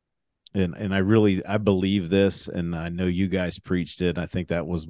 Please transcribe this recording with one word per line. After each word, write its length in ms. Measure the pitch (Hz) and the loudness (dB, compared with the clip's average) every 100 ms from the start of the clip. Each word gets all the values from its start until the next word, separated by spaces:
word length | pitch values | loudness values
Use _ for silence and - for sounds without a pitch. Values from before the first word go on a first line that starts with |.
| _ _ _ _ - | _ _ _ _ -8
and, 220 | 98 90 - | -2 -2 -2
and 180 | 104 98 | -2 0
I 40 | |
really, 440 | 95 110 104 92 90 | 4 6 6 2 0
I 120 | 107 | 0
believe 520 | 104 95 95 101 82 | 2 2 2 0 2
this, 380 | 98 98 - - | 4 2 0 -8
and 260 | 90 85 | -6 -4
I 140 | 82 85 | -4 -6
know 200 | 87 92 | -2 -2
you 200 | 90 95 | 0 0
guys 320 | 92 90 - | 0 -2 -6
preached 420 | - 90 82 - | -4 -2 -2 -2
it. 160 | 90 78 | -2 -2
I 100 | - | -6
think 200 | 90 85 | -6 -4
that 180 | 87 78 | -4 -4
was, 200 | 87 | -6